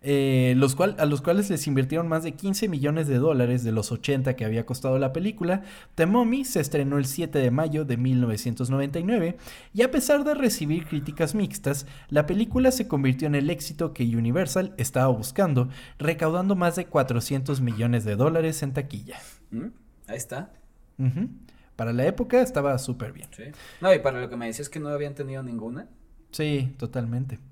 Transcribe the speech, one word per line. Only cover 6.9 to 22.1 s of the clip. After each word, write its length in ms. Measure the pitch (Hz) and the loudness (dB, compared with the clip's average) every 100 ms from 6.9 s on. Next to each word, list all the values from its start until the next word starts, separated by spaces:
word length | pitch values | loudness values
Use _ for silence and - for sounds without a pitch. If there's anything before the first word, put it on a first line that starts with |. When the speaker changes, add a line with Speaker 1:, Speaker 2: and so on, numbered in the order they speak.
| 143 | 0
Speaker 1:
el 60 | 135 | 0
siete 340 | - 165 147 | -4 -2 2
de 100 | 127 | 2
mayo 360 | 131 160 151 143 | 2 0 -2 -2
de 120 | 117 | 0
mil 240 | 127 127 | 2 2
novecientos 480 | 120 107 123 113 123 | 2 0 -4 -4 -2
noventa 300 | 135 139 165 | 0 -2 -2
y 40 | |
nueve, 340 | 180 233 165 170 - - - | 0 0 0 -4 -14 -20 -8
y 80 | 196 | 0
a 80 | 254 | 2
pesar 340 | 254 - 294 | 2 2 2
de 120 | 285 285 | 2 2
recibir 500 | 254 - 151 165 - | 0 0 -2 -2 -2
críticas 480 | 151 147 147 156 | -4 -4 -2 -2
mixtas, 540 | 214 196 - - 139 - - - | 0 -2 -2 -4 -4 -8 -18 0
la 180 | 143 151 | 0 2
película 420 | 185 233 254 254 | 0 2 4 4
se 180 | 254 - | 2 0
convirtió 400 | 143 135 131 156 | 2 2 2 2
en 60 | |
el 160 | 143 143 | 2 0
éxito 440 | 175 - 156 165 - | -2 -6 -6 -6 -2
que 80 | 117 117 | 0 2
Universal 600 | 117 143 170 95 92 - | 2 0 0 0 -2 -4
estaba 300 | 117 131 131 | -2 2 2
buscando, 640 | 117 107 - 185 131 123 - - - | 2 -2 0 2 2 0 -4 -18 -4
recaudando 580 | 151 165 160 175 190 190 | -2 0 0 2 2 2
más 200 | 175 175 | 2 0
de 100 | 175 | 0
cuatrocientos 760 | 151 131 120 - 139 135 135 | 2 2 0 0 -2 0 0
millones 440 | 123 107 117 120 107 | 0 2 2 2 0
de 100 | 101 | 2
dólares 460 | 143 165 160 151 | 2 2 0 -2
en 120 | 143 | -4
taquilla. 440 | 135 139 135 - - - - - | -4 -6 -10 -12 -16 -18 -20 -12
Speaker 2:
¿Mm? 200 | 113 196 - - _ - | -10 -10 -14 -20 _ -12
Ahí 100 | 123 | -10
está. 360 | - 127 190 - - _ - - | -8 -10 -12 -18 -20 _ -20 -2
Speaker 1:
Ujú. 300 | 131 135 240 - - - - - | -2 0 -6 -8 -20 -20 -20 -8
Para 180 | 117 | -4
la 140 | 120 | 0
época 340 | 139 | 0